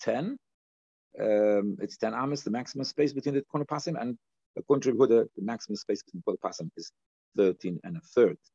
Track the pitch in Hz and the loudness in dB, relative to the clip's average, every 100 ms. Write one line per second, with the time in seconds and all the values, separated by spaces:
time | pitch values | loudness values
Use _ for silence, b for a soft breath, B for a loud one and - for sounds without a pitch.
0 | 113 113 185 277 _ _ _ _ _ _ | -4 -2 -4 -8 _ _ _ _ _ _
1 | _ - 107 104 104 104 101 98 101 - | _ -4 0 4 4 2 0 -4 -8 -4
2 | 110 113 135 143 - 117 127 139 131 - | -4 -2 -4 -4 -4 -4 -6 -8 -6 0
3 | 147 139 147 139 - 151 143 151 175 165 | 0 0 -2 -2 -2 -6 -4 -4 -4 -4
4 | - 233 _ _ _ - - 143 - 113 | -6 -8 _ _ _ -8 0 2 4 4
5 | 127 113 - - 98 117 - 104 - 104 | 6 6 4 -4 -6 -6 -8 -8 -6 -6
6 | - - 135 90 92 87 82 - 82 _ | -6 -8 -6 -4 -4 -6 -12 -12 -18 _
7 | _ _ _ 101 98 90 92 87 95 82 | _ _ _ 2 2 2 -4 -6 -8 -12
8 | - - 104 - _ | -2 4 4 4 _